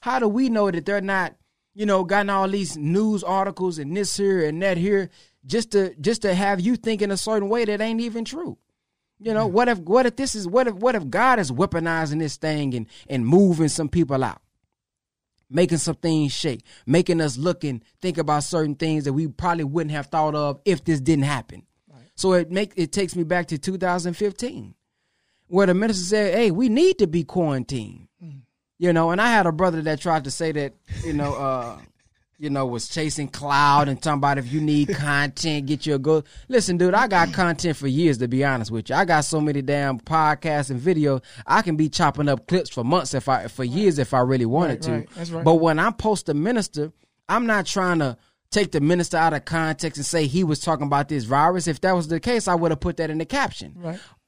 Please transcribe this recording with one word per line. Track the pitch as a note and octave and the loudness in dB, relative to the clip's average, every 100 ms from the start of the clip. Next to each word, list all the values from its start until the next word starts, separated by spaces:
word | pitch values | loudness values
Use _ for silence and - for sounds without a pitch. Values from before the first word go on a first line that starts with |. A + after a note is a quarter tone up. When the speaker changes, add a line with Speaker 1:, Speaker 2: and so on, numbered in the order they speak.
Speaker 1:
How | A#3+ C4 | -4 0
do | A3 | 0
we | A3+ C4 | 2 0
know | A3 G3+ | 2 0
that | E3+ F#3+ | 0 -2
they're | G3+ | -2
not – | G3 G3 E3+ - _ _ _ G3+ | 0 -2 -2 -8 _ _ _ -4
you | G#3 | 0
know, | F#3+ | 2
gotten | F3+ G3+ G3+ | 2 0 2
all | G3 F#3+ | 0 0
these | G3+ E3+ D#3 | -2 -4 -4
news | D3 F#3 G#3+ G#3 | 0 2 2 0
articles | F3 F#3+ G3 F3+ F#3 D#3 | 0 0 -2 -2 -6 -4
and | C#3 F#3+ | -6 -4
this | G3 - | -4 0
here | G3 F#3+ D3+ | 0 2 0
and | D#3+ | 0
that | G3 F3 | 0 0
here | F#3+ G3 F3+ - _ _ C3 | 2 0 -2 -10 _ _ -4
just | A3+ A3+ | -4 0
to, | G3+ F#3 D3+ | 0 0 -2
just | D#3+ A#3 | -2 0
to | G3+ | 0
have | F#3 G3+ G3 | 2 2 2
you | G3 A#3 | 0 0
thinking | A3+ G#3 G3+ | -2 -2 -2
a | G3 | -2
certain | G#3+ A3 G3 | -2 -2 0
way | A#3 G#3+ | 0 0
that | G#3 | -2
ain't | A3 A3+ | -2 -2
even | A#3 A3+ A3+ | -4 -6 -8
true? | D4 F4 - _ _ _ _ _ _ | -10 -10 -12 _ _ _ _ _ _
You | A3 | -2
know, | G#3+ A3 | 0 2
Speaker 2:
Yeah. | |
Speaker 1:
what | G3 A#3+ | 2 2
if, | G#3 | 0
what | D#3+ A#3+ B3 | 2 4 4
if | A#3 | 0
this | C4+ G#3+ | -6 -4
is, | F3 | 0
what | A#3 B3 | 0 0
if, | |
what | F#3 B3 A3 | 0 0 0
if | C#3 | -2
God | F3 B3+ A#3+ | 2 4 4
is | C#3+ | 0
weaponizing | B2 G3 E3 E3 D#3+ D#3 D3+ | 0 0 0 -2 -2 -2 -2
this | D3+ - | -4 -4
thing | D#3 D3+ C#3 | -4 -2 -2
and, | B2 A2 - - | -4 -6 -14 -6
and | C3+ A#2 | -2 4
moving | F3+ G3 D#3+ D3+ | 6 6 4 0
some | - D3+ | 0 -2
people | F3 C#3+ C3+ | 0 0 0
out, | A#2 - _ _ _ _ _ _ _ _ _ _ _ | -2 -6 _ _ _ _ _ _ _ _ _ _ _
making | C#3 F3 E3 | 0 2 2
some | E3+ - | -2 -4
things | E3 D#3 C#3+ | 0 0 0
shake, | - D#3+ A2 - - - | -2 -4 -6 -10 -12 2
making | E3 F3+ E3 | 2 4 0
us | D#3 B2 | 0 -2
look | E3+ F3 | -2 -2
and | D3 A#2+ - _ | -4 -6 -12 _
think | F#3 E3 | -6 -4
about | D3+ D3 | 0 -2
certain | C#3+ E3+ D#3 C#3 | 0 -2 -2 -2
things | D#3+ D#3 | -2 0
that | C#3 | 0
we | C3+ D#3+ | -2 -4
probably | - F3 E3+ | -4 -2 -2
wouldn't | C#3+ E3 D3+ | -2 -2 -4
have | D3 C3+ | -6 -4
thought | D#3+ D#3 D3+ | 0 0 0
of | D3 C#3 G3+ | -2 -2 -2
if | E3 | 0
this | - D3+ | 0 0
didn't | C3 D3 C#3 | 2 2 2
happen? | C3+ - - - _ _ | -2 -6 -18 -20 _ _
Speaker 2:
Right. | C3 B2 - | -20 -20 -2
Speaker 1:
So | F#3 | 2
it | F3+ D#3+ | 2 2
make, | F#3 G3+ F#3 | -2 -2 -2
it | D#3+ | -2
takes | G3+ F3+ F3+ | -2 -4 -4
me | |
back | D#3+ F3 E3+ | 0 -2 -2
to | D3+ | -6
two | - F#3 | -6 -2
thousand | F3+ F3+ F3 E3+ | -2 -2 -4 -2
fifteen, | G#3 - B3 - G2 - _ _ _ _ _ _ _ | -4 -4 -10 -10 -14 -20 _ _ _ _ _ _ _
where | F3+ F#3+ | 2 4
the | |
minister | F3+ A3 F#3+ F3 | 4 2 -2 0
said, | G#3+ G3+ G3 | 0 2 2
"Hey, | A3+ | 2
we | E3+ B3+ | 2 2
need | A#3 F#4 F#4 | 4 4 4
to | F3+ | 2
be | E3+ | 0
quarantined." | C#3+ F#3 D#3 C3+ A#2+ C3 G#2 F2 - _ | -2 0 0 -2 -4 -8 -8 -14 -20 _
Speaker 2:
Mm. | E3 C#3 - _ _ _ | -18 -18 -20 _ _ _
Speaker 1:
You | F3 | 2
know, | E3 E3 | 4 2
and | F#3 | 2
I | A#3 | 4
had | A3 F3 | 4 2
a | |
brother | D#3 F#3 E3 | 2 0 0
that | D#3 D3+ | -2 -2
tried | F3 D#3+ C3+ | 0 -2 -2
to | |
say | - D#3+ | -4 -4
that, | D3 C#3 - - - E3 | -2 -6 -8 -14 -10 -4
you | |
know, | D3 C#3+ C3+ | -2 -2 -2
uh, | C3+ C3 A#2+ E2 - _ _ | -4 -4 -6 -12 -20 _ _
<laughs> | _ _ _ | _ _ _
you | D3 | -4
know, | C#3 C3 | -2 -2
was | A#2+ - | -4 -6
chasing | E3 D#3 D3+ C#3 | -4 -4 -4 -8
cloud | - C#3+ C#3+ D3 C#3+ C#3+ | -8 0 4 6 6 4
and | C3 | 0
talking | D#3 C#3+ | -2 0
about | C#3+ C#3 | 0 0
if | A#2+ | -2
you | D3+ | -2
need | D3+ D3 D3 | 2 2 2
Speaker 2:
<laughs> | |
Speaker 1:
content, | C#3 D3 C#3+ C#3+ - E3 D3 C#3 | 0 0 0 0 -2 -4 -2 -2
get | C#3+ D#3 | -4 -2
you | C#3 | -2
a | |
good. | C#3 D#3 - - - | 2 0 0 -14 0
Listen, | B3 F#3 F3 | 0 2 2
dude, | F3+ | 4
I | G3+ B3 | 4 4
got | F#3 F#3 | 4 2
content | F3 F3 D#3 F3 D3 | 2 0 0 -2 -2
for | C#3 | -2
years, | C3+ E3+ A#2+ | 2 2 2
to | A#2+ | 0
be | C3 | 0
honest | C#3 B2+ G#2+ | 0 0 -4
with | A2+ - | -6 -2
you. | C#3 | 0
I | F#3 | 2
got | D#3 | 2
so | C#3+ D#3 | 2 0
many | D3+ C#3 | 0 -2
damn | C3+ C#3+ C#3 B2+ | -2 0 0 -4
podcasts | - D#3+ D3+ D3 D#3+ D3 C3+ | 0 2 2 2 0 -2 -2
and | B2+ | -2
videos. | D#3 D#3+ D3 C3 - - - | 0 2 2 0 -4 -14 2
I | F#3 | 2
can | F3+ D#3 | 2 0
be | D#3 | 0
chopping | - D#3 C#3+ D3 | 2 0 2 0
up | C3 - | 0 0
clips | F3+ D3+ | -2 -2
for | B2+ | -4
months | A#2+ F3 C3 | 0 0 0
if | C3 C3+ | -2 0
I, | B2+ A2+ | -2 -2
for | - | -6
years | B2 D#3 G3+ C#3+ | -4 2 2 2
if | B2+ | 0
I | C3 | 2
really | B2+ C3 A2+ | 2 2 2
wanted | D3 E3+ | 2 0
Speaker 2:
Right, | A#2 | -2
Speaker 1:
to. | - | -2
Speaker 2:
right. | A2+ - E3+ | -4 -6 -12
That's | E3+ | -8
right. | E3 D#3+ | 0 4
Speaker 1:
But | E3 | 4
when | E3 D#3 | 4 2
I | G#3+ | 0
post | A3 A3 G3 - | 0 -2 -2 -2
a | |
minister, | D3 F#3+ A#3+ F#3 D3 D3+ - _ _ - | -2 0 0 -2 -6 -8 -10 _ _ -4
I'm | A3 A#3 | -2 2
not | G#3 - | 0 0
trying | G3 F3+ E3+ | -2 0 2
to | C3+ - _ _ _ | 0 -4 _ _ _
take | G#3 G3 | -2 0
the | D#3 | 0
minister | D3 F3 E3+ E3+ | 2 2 0 2
out | D#3+ | 2
of | D3 - | 0 -2
context | E3 D#3+ D#3 D#3+ C#3+ | -2 -2 -2 -6 -6
and | C#3 | -2
say | E3+ D3 | 0 2
he | E3+ | 2
was | E3+ D3 | 0 0
talking | E3+ D3 C#3+ | -2 -2 0
about | C#3+ C#3+ | 0 0
this | D3 | -4
virus. | A2+ C#3 D#3+ F#3 E3 | 0 2 2 2 -2
If | C#3 | -2
that | F#3 F3+ | 0 0
was | D3+ | 0
the | E3 | -4
case, | A#3 A#3 F#3+ | -2 -2 0
I | F3 | 0
would | E3 | 2
have | D3+ | 0
put | F3+ E3+ | -2 -4
that | D#3 | -4
in | D#3 | -4
the | D#3+ | -4
caption. | C4+ A3 - - F3 | -2 -4 -6 -16 -14
Speaker 2:
Right. | E3+ F3+ - _ | -12 -12 -18 _